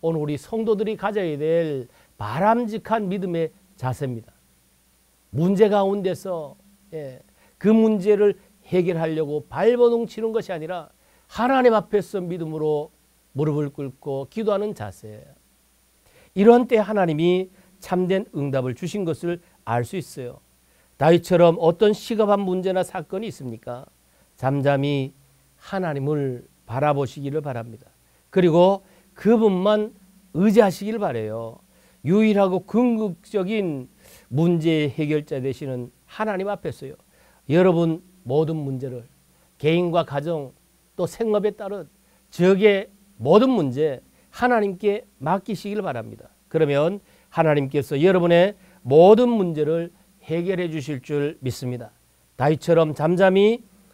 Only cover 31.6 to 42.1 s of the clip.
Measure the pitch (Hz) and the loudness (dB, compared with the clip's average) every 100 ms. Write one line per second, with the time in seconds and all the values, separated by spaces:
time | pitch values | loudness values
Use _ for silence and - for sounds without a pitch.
31.6 | _ _ _ _ 135 202 214 202 190 185 | _ _ _ _ 0 2 4 4 2 0
32.6 | - 214 247 220 208 165 - 202 185 220 | -2 0 0 0 -4 -8 -8 -4 -2 -2
33.6 | 180 135 123 _ - - - 131 170 170 | -4 -6 -12 _ -20 -20 -6 0 2 2
34.6 | 165 156 147 151 151 151 147 139 135 127 | 2 0 0 -2 -2 -4 -4 -6 -6 -8
35.6 | 139 123 123 _ _ - 220 185 196 196 | -8 -8 -10 _ _ -8 -6 -6 -6 -8
36.6 | 160 - 135 - _ _ _ _ - 165 | -10 -12 -16 -20 _ _ _ _ 0 4
37.6 | 185 165 165 165 - _ 120 143 160 160 | 4 4 0 -2 -8 _ -4 -2 0 -4
38.6 | 139 131 135 120 117 _ _ _ _ _ | -6 -8 -8 -12 -16 _ _ _ _ _
39.6 | 147 170 175 170 156 143 156 156 131 - | 0 0 0 -2 -2 -4 -6 -6 -8 -18
40.6 | _ _ _ - 175 - 226 208 208 208 | _ _ _ -8 -6 -4 -2 0 0 -4
41.6 | 196 202 151 _ _ | -10 -10 -14 _ _